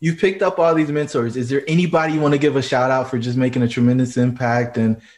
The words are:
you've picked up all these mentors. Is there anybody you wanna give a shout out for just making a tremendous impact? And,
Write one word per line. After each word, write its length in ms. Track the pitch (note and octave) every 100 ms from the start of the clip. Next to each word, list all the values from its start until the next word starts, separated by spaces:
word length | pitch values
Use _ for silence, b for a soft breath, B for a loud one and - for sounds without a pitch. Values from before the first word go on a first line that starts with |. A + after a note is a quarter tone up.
you've 180 | D#3+ E3
picked 240 | F#3+ F#3+
up 160 | F#3+ F#3
all 160 | E3 D#3+
these 160 | D3+
mentors. 440 | D3+ D3 C3 A#2 B2
Is 140 | B2
there 140 | C#3 C#3+
anybody 460 | E3 F3+ D#3+ D#3+
you 60 | D#3
wanna 180 | D3 C#3+
give 180 | D3 C3+
a 60 |
shout 300 | B2 C3 C3
out 180 | C3 B2+
for 80 | B2+
just 200 | A#2+ B2
making 260 | B2+ B2+
a 40 | A#2+
tremendous 500 | B2 A#2+ B2+ B2 B2+
impact? 600 | B2 A#2+ A#2+ A#2+ A#2+ A#2
And, 240 | A2+ A2 b